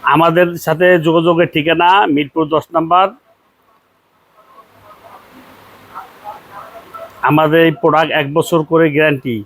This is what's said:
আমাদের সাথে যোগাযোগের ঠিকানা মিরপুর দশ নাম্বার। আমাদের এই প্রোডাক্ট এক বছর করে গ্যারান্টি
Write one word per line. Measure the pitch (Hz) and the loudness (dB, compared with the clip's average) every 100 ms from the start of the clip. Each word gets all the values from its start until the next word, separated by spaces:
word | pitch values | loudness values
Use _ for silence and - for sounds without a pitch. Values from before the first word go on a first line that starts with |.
| 127 | 0
আমাদের | 147 165 165 175 170 - | 2 2 2 0 -2 -6
সাথে | 156 180 180 156 | 0 2 4 2
যোগাযোগের | 165 165 165 165 160 | 0 2 0 0 -2
ঠিকানা | 151 165 170 190 208 147 | -2 0 2 2 2 -2
মিরপুর | 143 160 151 151 | -2 -4 -2 -2
দশ | - 165 | -2 -6
নাম্বার। | 160 175 196 240 _ _ _ _ _ _ _ _ _ _ _ _ _ - - _ - - - - - - 254 - - - - - - - - - - - - - - - - - 131 | 0 0 0 -4 _ _ _ _ _ _ _ _ _ _ _ _ _ -20 -20 _ -20 -20 -20 -20 -20 -20 -20 -20 -20 -20 -20 -20 -20 -20 -18 -18 -20 -20 -20 -20 -20 -18 -18 -6 -2
আমাদের | 147 156 160 165 | 0 2 2 2
এই | 151 | 2
প্রোডাক্ট | 165 151 160 135 | 0 0 0 -2
এক | 139 156 | -2 -4
বছর | 156 170 151 | -2 -2 0
করে | 165 165 143 | 0 0 2
গ্যারান্টি | 156 139 131 113 | 0 0 -6 -8